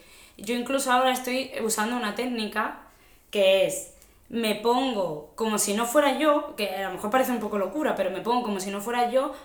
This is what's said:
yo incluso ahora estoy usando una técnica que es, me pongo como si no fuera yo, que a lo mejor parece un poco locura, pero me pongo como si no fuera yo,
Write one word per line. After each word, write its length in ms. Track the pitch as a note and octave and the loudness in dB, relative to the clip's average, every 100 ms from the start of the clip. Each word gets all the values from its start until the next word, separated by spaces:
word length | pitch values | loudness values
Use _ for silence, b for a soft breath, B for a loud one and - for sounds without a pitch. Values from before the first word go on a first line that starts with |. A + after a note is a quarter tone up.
| B B B - | B B B -10
yo 160 | G3+ | -4
incluso 380 | A#3+ A#3+ C4+ C4 | -4 0 0 2
ahora 180 | B3 B3+ | 4 4
estoy 380 | B3+ - B3+ C4 - | 2 -2 -4 -4 -4
usando 340 | A3 A3 G#3+ B3 | -2 0 0 -2
una 180 | G#3+ | -4
técnica 680 | G3+ B3+ A#3 G#3 G#3+ A#3+ - B B B B _ | -4 -4 -2 -2 -2 -4 -6 B B B B _
que 360 | G#3 F#3+ F#3+ F#3 | 4 6 6 4
es, 280 | - - b b b - | -2 -10 b b b -8
me 260 | A3+ A3 | -2 -2
pongo 800 | G#3 A3+ B3 C4+ G#3+ F3 D3+ - | 0 0 2 0 0 -2 -6 -10
como 240 | - A3 G#3 | -4 -2 0
si 160 | G#3 | 0
no 120 | G3+ A#3+ | 0 2
fuera 300 | D4+ C#4+ B3 | 4 4 4
yo, 360 | D4+ D4 D4 | 4 2 0
que 140 | - G3+ | -6 -6
a 200 | F#3+ F#3+ | -4 -6
lo 60 | |
mejor 160 | F#3 G#3 | -6 0
parece 220 | B3+ B3+ | 2 2
un 80 | A#3+ | -2
poco 180 | G#3 G#3 | -2 -2
locura, 380 | F#3+ D4+ C4+ F#3 | -2 0 0 0
pero 140 | F#3 | -2
me 100 | F#3 | -2
pongo 220 | A3 - | -2 0
como 160 | G#3+ G3 | 0 -2
si 100 | G3 | -4
no 100 | G3 | -6
fuera 300 | G#3+ A#3+ A#3+ | -2 0 2
yo, 240 | B3+ D4 B | 2 0 B